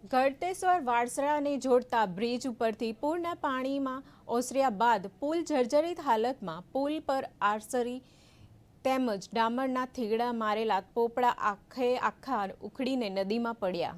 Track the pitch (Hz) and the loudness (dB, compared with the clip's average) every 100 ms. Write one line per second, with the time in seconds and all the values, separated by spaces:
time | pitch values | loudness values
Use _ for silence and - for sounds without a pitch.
0 | 196 254 269 277 349 370 370 359 254 240 | 0 2 2 2 -4 -2 2 2 2 0
1 | 247 269 285 302 285 285 262 254 247 240 | 0 -2 0 0 0 -2 4 4 4 0
2 | 214 175 233 247 269 226 226 220 226 220 | 0 0 -2 -2 -4 -2 -2 0 -4 -2
3 | 294 339 339 339 302 262 262 277 269 262 | -2 -2 -4 -4 -4 -2 -2 -2 -2 -6
4 | 269 - - 233 254 254 269 196 226 226 | -12 -20 -4 -2 0 2 0 4 2 2
5 | 190 - 285 330 339 302 240 294 330 349 | 0 -6 -2 -2 0 0 2 2 2 -2
6 | 294 220 233 254 190 160 185 262 277 311 | 2 2 2 -2 -6 -10 -6 -2 -2 -2
7 | 302 269 262 - 202 214 214 254 240 254 | -2 -2 -2 0 0 0 -2 -2 -2 -4
8 | - - - - - - - - - 262 | -12 -20 -20 -20 -20 -20 -20 -6 0 2
9 | 254 202 - 233 226 240 262 254 254 254 | 0 -2 -4 0 0 2 -2 -2 -4 -4
10 | 220 226 240 233 220 214 226 196 196 - | -2 0 0 0 0 0 2 0 -2 -2
11 | 233 233 247 - - 202 - - 247 254 | 0 2 2 2 -2 -2 -10 -2 0 2
12 | - - - 247 196 - 208 - 254 269 | 0 -4 -4 -2 -2 -6 -14 -4 -2 0
13 | 220 190 196 226 233 226 190 180 151 | -2 -2 0 0 -2 -2 -2 0 -4